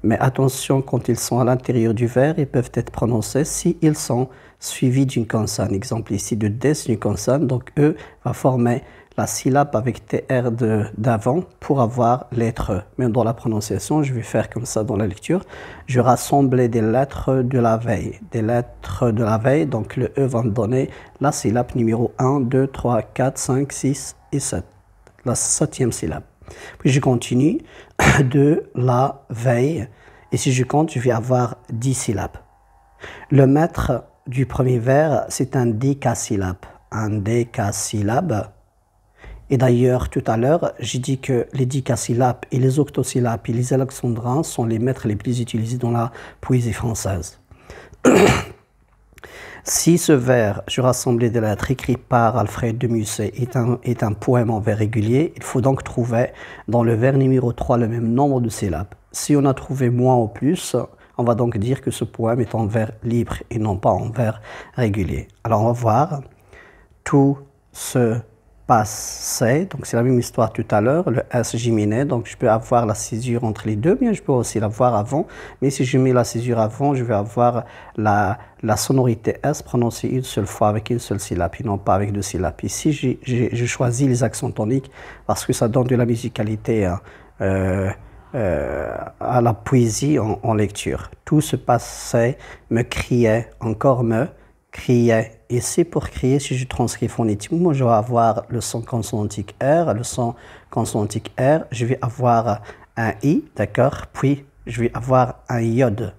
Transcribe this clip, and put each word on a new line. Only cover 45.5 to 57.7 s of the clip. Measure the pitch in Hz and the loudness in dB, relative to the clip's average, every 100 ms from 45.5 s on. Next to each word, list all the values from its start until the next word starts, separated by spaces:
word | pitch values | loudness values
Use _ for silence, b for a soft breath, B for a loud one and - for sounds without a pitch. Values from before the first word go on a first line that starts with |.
| 113 113 123 | -4 -4 -2
dans | 120 | -2
la | 117 117 B B B | 0 -2 B B B
poésie | - 127 117 | 0 0 0
française. | 98 123 110 - 92 85 - | -4 -4 -4 -4 -4 -8 -16
<clears throat> | _ - - - - - - - 185 - - - _ _ _ _ _ - B B B B - | _ -20 -20 -20 -20 0 4 6 4 2 -4 -16 _ _ _ _ _ -20 B B B B -4
Si | - - 170 | 0 4 4
ce | - | 6
vers, | 143 123 123 107 98 - | 4 6 4 4 0 -4
Je | - | 0
rassemblais | 127 123 131 117 120 | 2 2 2 2 2
des | 117 | 2
lettres, | 107 104 - | 0 -2 -2
écrit | 131 - 123 | -4 -2 -4
par | - 120 113 113 | 2 2 4 2
Alfred | 104 - 120 117 | -2 -2 -4 -2
de | 123 | 0
Musset, | 117 104 - 104 - | 0 -2 -4 -4 -4
est | 120 127 | -4 0
un, | 120 120 | 0 0
est | - 120 | -2 -2
un | 113 | -2
poème | 107 - 123 113 | -2 2 2 2
en | 113 | 0
vers | 107 107 | 0 0
régulier, | 107 120 107 127 170 - | 0 0 2 2 0 -4
il | |
faut | - 135 | -4 0
donc | 123 135 | 2 0
trouver | - - 120 117 123 B B B - | -4 -4 0 0 -2 B B B -2
dans | 120 | 2
le | 117 110 | 2 2
vers | 127 | 4
numéro | 139 131 131 120 | 4 4 4 0
trois | - - | -4 0